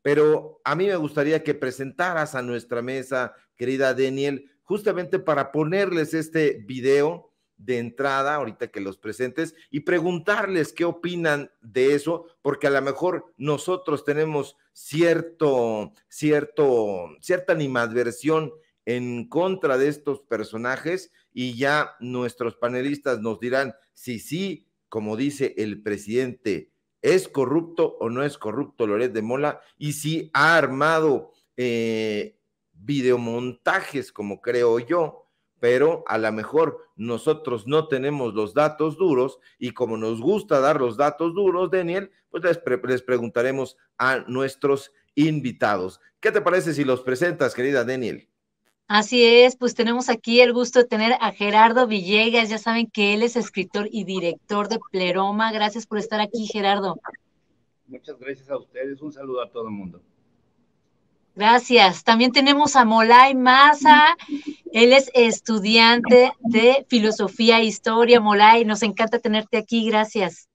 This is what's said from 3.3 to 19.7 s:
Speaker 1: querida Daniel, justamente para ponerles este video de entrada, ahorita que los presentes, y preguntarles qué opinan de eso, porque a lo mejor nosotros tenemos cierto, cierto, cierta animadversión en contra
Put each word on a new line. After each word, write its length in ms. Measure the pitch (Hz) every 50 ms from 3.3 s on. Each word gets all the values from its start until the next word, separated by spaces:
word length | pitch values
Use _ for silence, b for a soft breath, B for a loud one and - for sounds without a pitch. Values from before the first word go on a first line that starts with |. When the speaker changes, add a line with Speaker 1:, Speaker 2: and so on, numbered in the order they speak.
| b b b b _
Speaker 1:
querida 360 | _ 123 127 135 131 139 131 127
Daniel, 560 | 123 135 131 135 135 139 143 139 135 b b b b b
justamente 560 | _ 190 208 - 214 175 175 180 - - 170
para 320 | - - 151 143 - -
ponerles 640 | - 151 156 151 180 202 202 190 180 165 151 143 160
este 500 | 160 151 160 160 160 156 143 131 120 104
video 680 | 101 131 127 117 135 139 143 143 156 170 170 _ _ _ _ _ _ _
de 220 | _ 101 117 127 120
entrada, 560 | 120 117 117 - 135 139 135 135 135 143 151
ahorita 320 | 147 131 113 101 _ 123
que 120 | 110 _ 104
los 180 | 98 98 95
presentes, 580 | _ - 107 104 - 127 127 123 160 165 160 b b b b
y 80 | - 151
preguntarles 920 | 147 180 180 175 156 180 180 170 165 202 208 226 202 196 190 170 147 -
qué 140 | - - 170
opinan 640 | 170 165 170 - 175 180 175 165 156 147 143 139 - _ _
de 340 | _ 113 101 127 127 139 147
eso, 320 | 143 143 160 170 165 b b b b
porque 260 | _ 139 139 139 147
a 20 | 143
lo 120 | 139 135 135
mejor 500 | 139 135 - 165 180 175 151 - _ _
nosotros 680 | _ 135 151 147 139 - - 185 185 - - 147 135 -
tenemos 500 | 147 143 151 156 160 156 143 135 - _ _ _ _ _
cierto, 1200 | - - - 143 156 170 170 165 165 165 - - _ 160 143 135 127 117 117 110 107 104 - _ _ _
cierto, 1000 | _ - - 151 151 151 147 147 - _ - 147 139 123 117 110 104 98 90 87 80 76 _
cierta 340 | - - 180 175 180 - 175
animadversión 1000 | 165 147 135 131 120 117 113 110 123 120 120 113 - - 147 160 160 156 135 - b b b b b _
en 420 | 110 120 123 123 123 120 120 110
contra 500 | 117 - 156 180 185 190 185 165 143